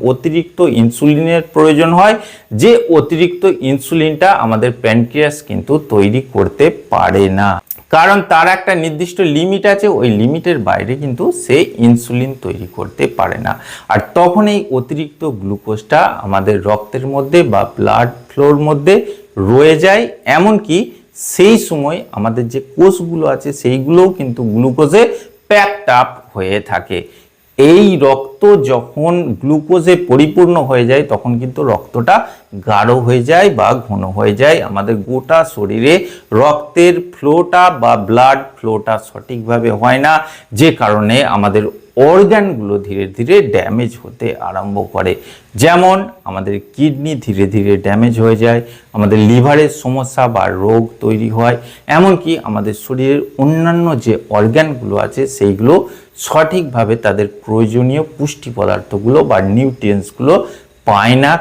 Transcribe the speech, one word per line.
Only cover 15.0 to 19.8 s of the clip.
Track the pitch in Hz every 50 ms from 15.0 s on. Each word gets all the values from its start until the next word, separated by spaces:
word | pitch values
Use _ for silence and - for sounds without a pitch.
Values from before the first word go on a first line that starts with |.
| 156 147 147 - - 117 110 98
গ্লুকোজটা | 98 98 104 98 - 110 107 107 - - 151 156 - - - - -
আমাদের | 98 98 98 95 101 107 95 90 104
রক্তের | 107 110 - - - 127 131 139 139
মধ্যে | 139 135 139 160 175 160 127
বা | 101 98 98 101 -
ব্লাড | - 104 104 107 113 120 123 123 - - -
ফ্লোর | - 139 143 147 147 143 151 151
মধ্যে | 156 143 143 175 196 233 226 - - - - _ - 101 95 98
রয়ে | 117 135 147 160 160 147